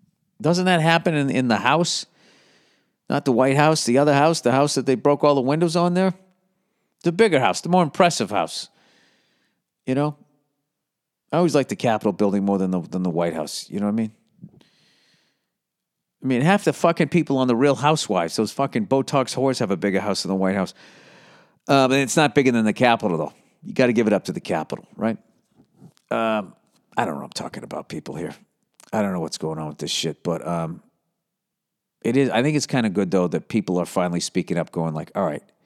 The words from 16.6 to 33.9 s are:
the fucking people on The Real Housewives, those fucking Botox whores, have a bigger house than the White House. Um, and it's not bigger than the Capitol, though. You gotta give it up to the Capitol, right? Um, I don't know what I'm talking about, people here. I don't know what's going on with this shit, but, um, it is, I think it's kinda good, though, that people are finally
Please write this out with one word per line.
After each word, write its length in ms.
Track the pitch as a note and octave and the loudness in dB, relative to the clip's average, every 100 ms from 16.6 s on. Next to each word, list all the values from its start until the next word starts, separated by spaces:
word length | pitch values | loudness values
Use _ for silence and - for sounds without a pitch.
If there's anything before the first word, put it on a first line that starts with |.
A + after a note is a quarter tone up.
| - | 2
the 60 | |
fucking 360 | C#3 E3+ E3 D#3 | 2 0 2 0
people 320 | F3 D3+ C3+ | 0 0 0
on 80 | B2+ | 2
The 80 | A#2 | 2
Real 180 | C#3+ | 2
Housewives, 640 | B2 C#3+ D#3+ - F#2 E2 - | 2 2 0 0 -2 -2 -2
those 160 | G#2+ | -4
fucking 340 | - C#3 A#2+ G2+ | -2 -4 -2 0
Botox 500 | C3+ B2+ C#3+ B2+ - | 0 0 -2 -2 -2
whores, 220 | C3+ B2+ | -2 0
have 140 | A2 | -2
a 40 | F#2 | -2
bigger 240 | G2+ F#2+ | -2 -2
house 220 | G2+ F#2+ | -2 -4
than 80 | E2+ | -2
the 60 | F#2+ | -2
White 180 | F#2+ | 0
House. 220 | G2 F#2 - - - - - - - _ _ - | 0 -4 -8 -20 -20 -20 -20 -20 -20 _ _ 0
Um, 240 | C#3 C3 | 2 4
and 80 | C3+ | 2
it's 160 | C3+ - | 0 2
not 200 | D3 D3 | 2 4
bigger 160 | C3 | 2
than 120 | A#2+ | 2
the 100 | A2 | 2
Capitol, 440 | F#2+ B2 A#2 G#2+ E2 | 2 2 2 0 -2
though. 160 | D2 - _ _ | -4 -10 _ _
You 100 | - | -12
gotta 180 | - B2 | 0 2
give 140 | A#2 A2 | 4 2
it 80 | |
up 120 | G2 - | 2 0
to 60 | |
the 80 | F2+ | -10
Capitol, 480 | - E2 D#2 - - - | -4 -4 -4 -10 -14 -6
right? 220 | G#2+ A2 _ _ _ _ _ _ - _ - | -6 -6 _ _ _ _ _ _ -20 _ -8
Um, 420 | A2+ A2+ A2 F#2+ - _ _ _ - | -4 -2 -4 -6 -16 _ _ _ -4
I 100 | A2+ | -4
don't 100 | C#2+ | -4
know 60 | |
what 20 | |
I'm 60 | C2+ | -10
talking 320 | - - - | -12 -12 -14
about, 260 | - D#2 - | -12 -12 -10
people 240 | D#2 D#2 | -12 -12
here. 220 | D2+ - - _ _ _ _ - | -10 -10 -12 _ _ _ _ -8
I 80 | A2+ | -4
don't 120 | G#2 | -4
know 60 | F#3 | -4
what's 200 | D#2+ - | -8 -8
going 180 | D#2+ D#2 | -8 -8
on 120 | D#2 | -10
with 100 | D2+ | -10
this 100 | D2 | -8
shit, 320 | - E2 D2+ | -6 -6 -6
but, 260 | F2 D#2+ E2 | -6 -6 -4
um, 360 | E2+ E2 E2+ _ _ _ _ _ _ _ _ _ _ _ _ | -6 -6 -10 _ _ _ _ _ _ _ _ _ _ _ _
it 120 | A2 B2+ | -2 0
is, 140 | C3 | 0
I 140 | G2+ | 0
think 120 | C#3 D3+ | 0 0
it's 120 | - | -2
kinda 240 | C3 A2+ | -2 -2
good, 180 | F2+ F#2+ | -2 0
though, 180 | F#2+ F2 | 0 0
that 200 | E2 - | -2 -4
people 320 | A2 F#2+ F2+ | -4 -2 -4
are 60 | |
finally 320 | E2+ | -2